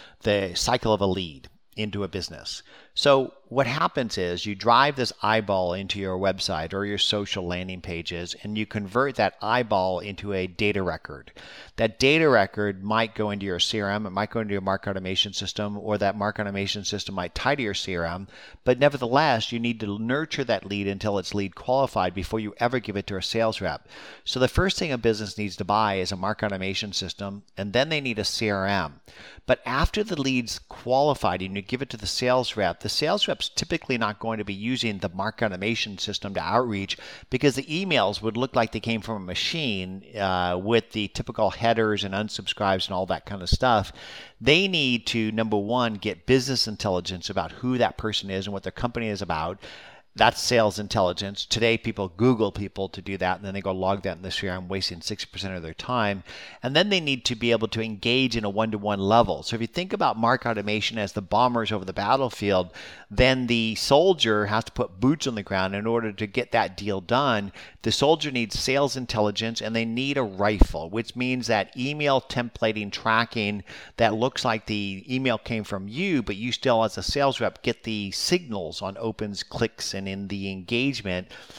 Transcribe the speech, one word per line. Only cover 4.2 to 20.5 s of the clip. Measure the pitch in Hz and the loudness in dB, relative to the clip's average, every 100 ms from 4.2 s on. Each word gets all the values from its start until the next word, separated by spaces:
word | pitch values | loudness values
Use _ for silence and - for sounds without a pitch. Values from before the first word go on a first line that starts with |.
| 90 87 104 | -2 -2 -4
you | 95 | -2
drive | 107 120 143 139 | 4 6 6 2
this | 117 - | -2 -2
eyeball | 104 110 101 95 90 | 2 2 2 2 2
into | 92 98 95 | 0 -4 -4
your | 95 92 | -4 0
website | 95 95 - 82 82 | 0 0 -2 -4 -4
or | 98 101 | -4 -2
your | 101 | 0
social | - 104 101 101 87 | 0 0 -2 -4 -4
landing | 90 92 90 | -4 -6 -8
pages, | 90 85 82 85 87 - | -8 -8 -6 -6 -8 -8
and | 104 107 | -6 -4
you | 107 | -4
convert | 110 98 113 135 117 | -6 -2 0 0 2
that | 98 - | 0 0
eyeball | 104 123 113 101 92 90 | 0 0 2 2 2 -2
into | 101 95 101 | -4 -8 -4
a | 95 92 | -2 -4
data | 87 104 98 | 0 0 2
record. | 90 80 - 67 - - - - - - | -2 -4 -8 -16 -16 -20 -20 -18 -12 -2
That | 113 - | -2 2
data | 135 156 160 | 4 6 6
record | 117 98 - 104 95 | 6 4 0 -2 -2
might | 101 110 113 - | 0 0 0 -2
go | 104 | -2
into | 101 98 | -2 -2
your | 90 | -2
C | - 110 | 0 0
R | 101 | 0
M, | 104 104 | -2 -2
it | |
might | 95 107 | -2 -2
go | 117 | -2
into | 107 | -2
your | 101 | -2
market | 95 95 - | 0 -2 -2
automation | 95 92 95 107 | -4 -2 -2 -2
system, | - 95 - 104 104 | -4 -6 -4 -4 -4
or | 107 104 | -2 2
that | 98 104 | 2 0
market | 104 104 | -2 -2
automation | 101 98 98 104 | -2 -2 -2 -4
system | 95 104 - 98 | -4 -4 -4 -6
might | 87 | -6
tie | - 131 143 | -2 0 0
to | |
your | 110 | 0
C | 95 - 87 | -4 -4 -2
R | 85 | -2
M. | 90 98 - - - - | -4 -8 -16 -20 -2 2
But | 123 | 4
nevertheless, | 143 139 120 135 156 117 - | 4 2 2 4 4 2 0
you | 117 | -2
need | 117 113 | -2 -2
to | 107 101 | -2 -2
nurture | 113 139 160 - | 0 0 -2 -2
that | 123 | 0